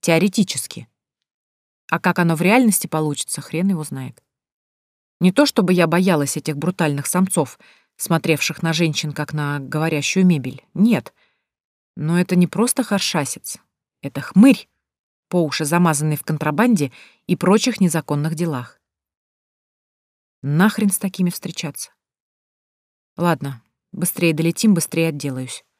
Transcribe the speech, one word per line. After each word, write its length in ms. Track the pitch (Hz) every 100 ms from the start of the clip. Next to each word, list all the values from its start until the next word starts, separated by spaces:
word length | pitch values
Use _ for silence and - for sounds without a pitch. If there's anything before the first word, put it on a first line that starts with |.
Теоретически. 840 | - 165 196 190 202 - - - - _ _ _ _ _ _ _ _ _ -
А 100 | 165
как 200 | 185 180
оно 160 | 170 160
в 60 |
реальности 460 | 175 240 240 196 -
получится, 540 | 160 156 143 - -
хрен 280 | - 156 196
его 140 | 175
знает. 400 | 151 135 127 - _ _ _ _ _ _ _ _ _ _
Не 120 | 180
то 140 | 190 285
чтобы 280 | - 180
я 140 | 180 165
боялась 500 | 165 185 160 143 -
этих 200 | 147 143
брутальных 500 | 160 185 160 143 -
самцов, 520 | 180 190 - 165 - _ _ _ _
смотревших 680 | - 165 - 151 - 156
на 120 | 165
женщин, 380 | 160 165 147 151
как 220 | 143 147
на 260 | 151 147 143
говорящую 680 | 135 151 160 156 143 190 185
мебель. 400 | 156 123 127 _
Нет. 400 | - 220 180 - _ _ _ _ _ _ _ _ -
Но 240 | 151 175
это 160 | 180 180
не 120 | 175
просто 360 | 185 240 -
харшасец. 760 | 240 202 - 170 139 - - - _ _ _ _
Это 200 | 139 -
хмырь, 480 | - 180 262 - - _ _ _ _ _ _
по 160 | 180
уши 220 | 156 - 151
замазанный 500 | 170 175 147 156 151
в 80 |
контрабанде 680 | - 156 151 147 240 208 139 - - _ -
и 100 | 180
прочих 440 | 180 208 - 220
незаконных 540 | 180 160 - 147 156 156
делах. 440 | 170 135 120 _ _ _ _ _ _ _ _ _ _ _ _ _ _ _ _ _
Нахрен 500 | 135 147 208 - 202
с 80 | -
такими 300 | 196 190 180
встречаться? 640 | - - 165 156 - - _ _ _ _ _ _ _ _ _ _ _ _ -
Ладно, 460 | 175 151 139 127 _ _ _
быстрее 420 | - 175 - 170
долетим, 400 | 156 165 165 220
быстрее 360 | 175 - 165 165
отделаюсь. 560 | 147 143 131 131 - _